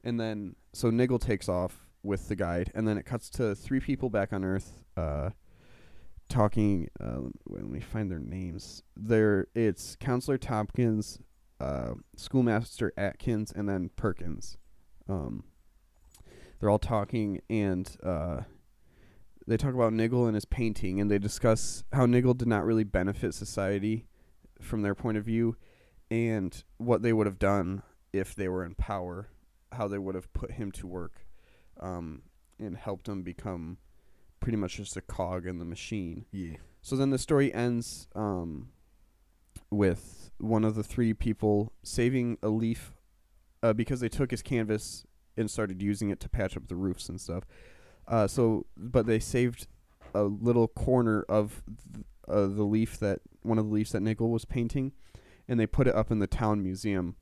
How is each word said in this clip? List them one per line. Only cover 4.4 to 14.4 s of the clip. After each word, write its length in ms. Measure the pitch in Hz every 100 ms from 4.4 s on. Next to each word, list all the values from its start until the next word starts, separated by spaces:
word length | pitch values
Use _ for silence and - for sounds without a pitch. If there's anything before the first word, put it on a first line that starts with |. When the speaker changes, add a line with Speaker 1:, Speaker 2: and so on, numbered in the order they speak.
Speaker 1:
Earth, 380 | 95 95 - - - -
uh, 320 | 80 73 76 - - - - - - - - - -
talking, 600 | 127 104 - 107 98 78 -
uh, 220 | 52 62 62 - -
wait, 140 | 50
let 100 | 50
me 80 | 69
find 300 | - 113 101
their 80 | 85
names. 640 | 62 87 90 85 - - _ -
There, 500 | 107 113 107 101 -
it's 420 | 113 110 90 - -
Counselor 400 | - 127 127 131
Tompkins, 840 | - 113 107 - 120 110 104 - - _ _ _
uh, 320 | 65 69 58 58 - -
Schoolmaster 720 | - 135 120 110 117 - 110 -
Atkins, 540 | 98 - - 110 107
and 180 | - 101
then 200 | 98 87 -
Perkins. 600 | 107 90 85 -